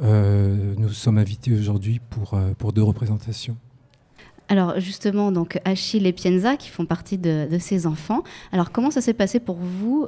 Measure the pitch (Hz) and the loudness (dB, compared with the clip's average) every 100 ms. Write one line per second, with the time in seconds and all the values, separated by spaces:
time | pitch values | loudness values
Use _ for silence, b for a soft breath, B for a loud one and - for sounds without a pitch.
0 | 107 107 101 101 98 101 101 104 110 107 | 2 4 4 4 4 2 -2 -2 -2 0
1 | - 107 101 107 - 110 104 104 101 120 | 2 4 2 0 0 2 2 0 0 -4
2 | - - 98 98 95 98 104 101 107 104 | -4 -8 -4 -2 -2 -2 -2 2 2 2
3 | 110 107 - 113 - 117 - - _ _ | -2 -4 -6 -10 -8 -10 -12 -20 _ _
4 | _ B B B - 196 180 170 185 196 | _ B B B 0 2 2 0 -4 -4
5 | 208 202 208 180 170 180 185 190 - 220 | -2 2 2 0 0 -2 -2 -2 0 2
6 | 190 180 180 185 214 277 - - 165 175 | 2 2 2 2 2 0 -4 -6 -4 -4
7 | - 196 170 156 147 170 - 190 165 156 | -4 -4 0 0 0 -2 -2 -2 0 -2
8 | - 233 - B B 185 170 - 262 294 | -2 -4 -4 B B -2 0 0 0 0
9 | 240 226 196 240 240 175 180 185 214 285 | 0 0 0 0 -4 -6 -6 -4 -2 0